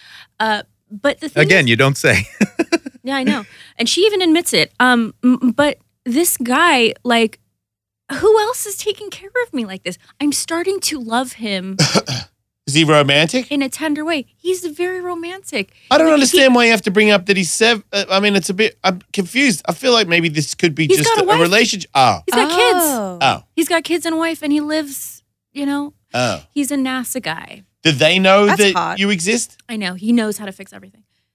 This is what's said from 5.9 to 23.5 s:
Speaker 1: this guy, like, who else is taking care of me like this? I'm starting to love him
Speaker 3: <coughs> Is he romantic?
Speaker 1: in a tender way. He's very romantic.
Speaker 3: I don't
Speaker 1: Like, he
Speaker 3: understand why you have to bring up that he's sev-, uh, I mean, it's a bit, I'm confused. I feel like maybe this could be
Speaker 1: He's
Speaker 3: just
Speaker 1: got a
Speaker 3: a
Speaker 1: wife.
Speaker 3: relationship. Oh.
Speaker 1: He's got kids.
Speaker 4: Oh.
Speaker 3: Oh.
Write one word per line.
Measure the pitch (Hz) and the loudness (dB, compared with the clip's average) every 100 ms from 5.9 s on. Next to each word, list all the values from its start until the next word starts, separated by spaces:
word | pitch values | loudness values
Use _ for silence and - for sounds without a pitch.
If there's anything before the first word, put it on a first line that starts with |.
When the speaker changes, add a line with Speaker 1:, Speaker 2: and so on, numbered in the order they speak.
| _ | _
Speaker 1:
this | 254 247 349 - | -6 -2 0 -2
guy, | 240 254 339 269 226 - 240 | -2 2 2 4 2 -2 -2
like, | 233 220 - _ _ _ _ _ _ - | 0 0 -4 _ _ _ _ _ _ -14
who | 269 403 427 | -2 2 4
else | 427 508 427 | 2 -4 -8
is | 392 | -8
taking | 415 392 415 | -6 -8 -8
care | - 392 494 480 | -16 -8 -6 -4
of | |
me | 269 214 | -6 -8
like | 190 | -10
this? | 175 185 _ - | -10 -12 _ -6
I'm | 294 | -4
starting | 269 - 330 370 392 | -2 -4 -4 -2 -4
to | - 302 | -4 -8
love | 226 233 254 | -4 -4 -4
him | - 220 196 190 190 151 - - 123 | -6 -6 -6 -6 -2 0 -2 -4 -10
Speaker 3:
<coughs> | - _ _ _ - | -12 _ _ _ -4
Is | 139 | 0
he | 151 | 4
romantic? | 151 139 143 160 254 240 | 4 4 2 2 -2 -4
Speaker 1:
in | 285 | -4
a | 269 | -4
tender | - 311 294 311 | -4 -4 -4 -4
way. | 320 - _ | -6 -6 _
He's | 339 370 349 | -6 -6 -6
very | 294 359 370 | -6 -6 -6
romantic. | 359 339 339 381 - 254 190 _ - | -8 -8 -10 -14 -10 -8 -8 _ 0
Speaker 3:
I | 294 | 2
don't | 320 | 4
Speaker 1:
Like, | |
he | |
Speaker 3:
understand | 302 254 285 269 247 | 4 4 4 4 6
why | 233 | 4
you | |
have | 226 | 2
to | 214 | 0
bring | 190 214 | 2 4
up | 202 196 | 2 2
that | 196 | -2
he's | 175 | -2
sev-, | - 220 226 - | 0 0 0 -4
uh, | 202 190 | -6 -2
I | 190 | 0
mean, | 208 196 | 2 0
it's | 165 | -2
a | |
bit, | 190 220 - 185 | -2 -2 -2 -4
I'm | 185 - | -4 -6
confused. | - 180 247 277 170 - | -6 -4 0 0 0 -4
I | |
feel | 180 262 | -4 0
like | 233 180 | 0 2
maybe | 170 165 | 0 0
this | 151 139 - | -2 -4 0
could | 175 | -2
be | 147 160 | 0 2
Speaker 1:
He's | 370 | 2
Speaker 3:
just | 147 | 4
Speaker 1:
got | 453 | 2
a | 381 | 2
Speaker 3:
a | |
Speaker 1:
wife. | 415 | 2
Speaker 3:
relationship. | 170 208 240 196 - | 2 2 0 -2 -4
Oh. | 139 123 90 80 | 2 2 2 -2
Speaker 1:
He's | 240 | 0
got | 277 | 0
kids. | 349 480 359 320 | 2 2 4 2
Speaker 4:
Oh. | 247 196 175 | -2 -4 -2
Speaker 3:
Oh. | 135 - - | 0 0 -4